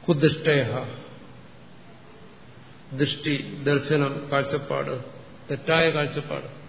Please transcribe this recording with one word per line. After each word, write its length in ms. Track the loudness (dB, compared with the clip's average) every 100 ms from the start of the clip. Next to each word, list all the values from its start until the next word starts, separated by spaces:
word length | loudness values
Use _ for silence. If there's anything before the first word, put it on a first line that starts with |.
| 2
കുദൃഷ്ടേഹ, 760 | 6 6 4 4 4 2 -2 -6 -12 -16 -18 -18 -20 -20 -20 -20 -20 -20 -20 -20 -20 -20 -20 -20 -20 -20 -20 -12 0
ദൃഷ്ടി, 640 | 0 0 -2 -2 -4 -2
ദർശനം, 680 | 2 2 4 2 2 -2 0
കാഴ്ചപ്പാട്, 720 | 0 0 -4 -2 -4 -2 -6 -8 -16 -18 -18 -8
തെറ്റായ 400 | -6 2 4 4
കാഴ്ചപ്പാട് 720 | 4 -2 -4 -6 -8 -8 -16